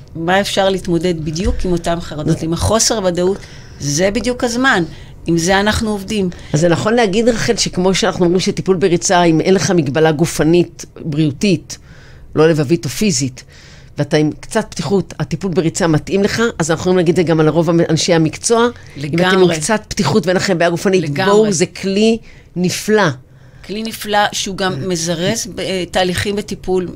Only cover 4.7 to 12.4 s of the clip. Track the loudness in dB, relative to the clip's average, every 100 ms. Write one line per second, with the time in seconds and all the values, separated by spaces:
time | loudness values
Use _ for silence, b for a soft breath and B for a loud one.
4.7 | 2 0 B B -12 -2 0 2 2 2
5.7 | 0 -2 -4 -4 -2 -4 -6 B 2 2
6.7 | 2 2 2 2 2 2 0 0 0 -2
7.7 | 0 0 2 0 2 2 2 0 -2 0
8.7 | 2 2 2 2 4 4 4 4 2 2
9.7 | 0 2 2 2 2 0 0 2 4 2
10.7 | -4 -20 -12 -6 0 0 0 0 0 -4
11.7 | -18 B B B B B 2